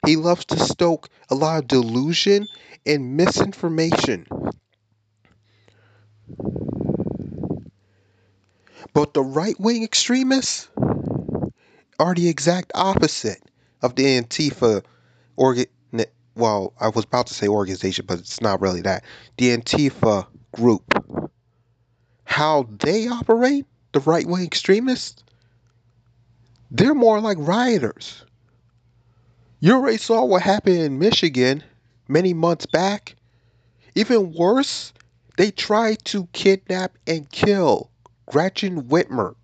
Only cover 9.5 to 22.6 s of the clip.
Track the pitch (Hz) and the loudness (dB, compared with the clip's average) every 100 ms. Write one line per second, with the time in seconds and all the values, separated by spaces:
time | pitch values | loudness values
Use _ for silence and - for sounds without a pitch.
9.5 | - 196 233 220 - - 247 262 269 - | -2 -2 -2 -2 -2 0 0 2 0 0
10.5 | - - - - - - - - - - | -8 -10 -4 -4 -2 -4 -6 -6 -8 -8
11.5 | - _ _ _ _ 160 175 170 143 143 | -10 _ _ _ _ -2 2 0 0 0
12.5 | 180 175 - 185 196 151 - 110 - _ | -2 -4 -2 0 2 0 0 -6 -8 _
13.5 | _ _ _ 123 127 135 131 117 - 151 | _ _ _ -4 0 2 2 -2 -4 -4
14.5 | 135 120 104 - _ _ _ _ - 131 | 0 0 0 -4 _ _ _ _ 0 2
15.5 | 123 - _ _ 117 110 _ _ - 117 | 2 -4 _ _ -6 -6 _ _ -2 0
16.5 | 104 95 _ 110 113 101 123 123 - 101 | 0 -4 _ -2 -2 -2 -2 -2 -2 0
17.5 | 104 95 95 95 95 95 90 92 - 110 | 0 -2 -4 -4 -4 -6 -8 -8 -4 -2
18.5 | 95 95 90 90 85 - - - - 123 | 0 -2 -2 -4 -4 -8 -20 -20 -2 0
19.5 | 120 117 - 143 - 113 101 92 - _ | 0 -2 0 0 0 0 0 -2 -16 _
20.5 | - 120 110 - - - - - _ _ | 2 2 2 0 -4 -4 -10 -10 _ _
21.5 | _ _ _ _ _ _ _ - - 151 | _ _ _ _ _ _ _ -8 -2 2
22.5 | 151 | 0